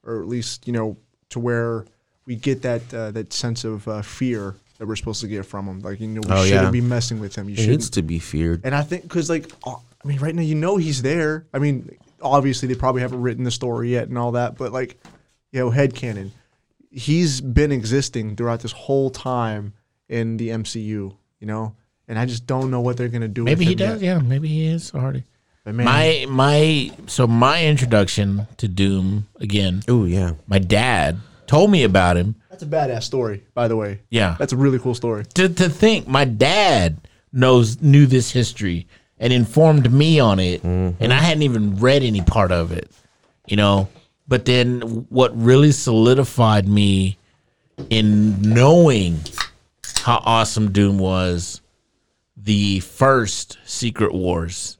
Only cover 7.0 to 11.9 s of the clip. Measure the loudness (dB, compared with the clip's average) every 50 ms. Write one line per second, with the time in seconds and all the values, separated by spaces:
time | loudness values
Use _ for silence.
7 | -2 -4 -6 -8 -8 -10 -10 -10 -12 -8 -4 -2 2 2 2 0 0 -4 -4 -4
8 | -4 -4 -4 -6 -6 -6 -4 -2 -2 -2 -2 -2 -4 -4 -4 -4 -4 -4 -8 -10
9 | -10 -8 -6 -6 -4 -2 -4 -6 -6 -10 -20 _ -14 -14 -14 -14 _ _ _ _
10 | _ -6 -4 -4 -4 -4 -4 -2 -2 -2 -2 -2 -2 0 0 0 0 -2 -4 -2
11 | -2 -2 -2 0 -2 -2 -4 -6 -10 _ -4 -2 0 0 0 -2 -6 -12